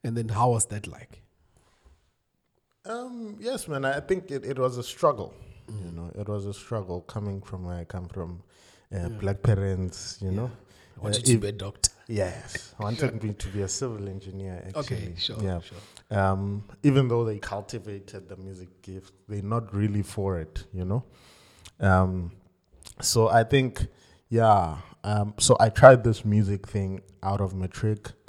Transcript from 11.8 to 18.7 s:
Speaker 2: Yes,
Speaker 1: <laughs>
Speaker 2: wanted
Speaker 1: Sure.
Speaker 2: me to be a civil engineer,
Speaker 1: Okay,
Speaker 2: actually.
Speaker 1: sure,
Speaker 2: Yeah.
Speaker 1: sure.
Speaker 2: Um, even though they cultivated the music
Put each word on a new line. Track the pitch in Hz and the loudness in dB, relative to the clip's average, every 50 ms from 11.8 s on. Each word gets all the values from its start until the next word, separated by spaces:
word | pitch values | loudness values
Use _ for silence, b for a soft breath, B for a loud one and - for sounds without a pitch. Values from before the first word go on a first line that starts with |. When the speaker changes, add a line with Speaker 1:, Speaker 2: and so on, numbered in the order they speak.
| - - - _ _ | -4 -4 -4 _ _
Speaker 2:
Yes, | - 117 104 95 90 - - - - - - - - - | -6 -4 -2 -2 -4 -4 -10 -14 -12 -12 -12 -12 -14 -12
Speaker 1:
<laughs> | - | -8
Speaker 2:
wanted | 104 104 117 110 151 120 | -6 -6 -2 -2 -2 -2
Speaker 1:
Sure. | 110 107 107 107 | -2 -4 -6 -6
Speaker 2:
me | 101 | -6
to | - - 101 | -6 -8 -6
be | 95 104 | -4 -4
a | 98 | -4
civil | 95 - - 135 127 113 104 101 | -4 -4 -6 -6 -6 -8 -8 -10
engineer, | 98 95 98 95 98 92 98 98 95 92 87 - 92 95 | -10 -10 -10 -12 -12 -12 -10 -10 -10 -10 -12 -12 -10 -8
Speaker 1:
Okay, | - 95 - 98 | -8 -6 -6 -6
Speaker 2:
actually. | 87 85 85 85 | -6 -6 -8 -8
Speaker 1:
sure, | 85 - - - 110 104 | -8 -8 -8 -4 -4 -2
Speaker 2:
Yeah. | 95 90 85 | -2 -2 -4
Speaker 1:
sure. | - - - - B B B B B _ 104 98 | -6 -10 -18 -20 B B B B B _ 0 2
Speaker 2:
Um, | 98 95 95 95 98 101 101 101 - - - - - | 2 2 2 0 -2 -4 -4 -6 -8 -12 -14 2 2
even | 143 131 139 131 | 4 6 6 4
though | 120 117 117 117 | 4 2 0 0
they | 113 107 104 | -2 -4 -6
cultivated | - - 95 104 104 - - 113 95 107 101 98 95 - - 95 90 87 | -8 -8 -8 -8 -8 -10 -12 -12 -10 -10 -12 -12 -14 -16 -16 -18 -16 -16
the | 98 | -16
music | 92 92 98 95 90 92 90 | -14 -14 -14 -14 -16 -18 -20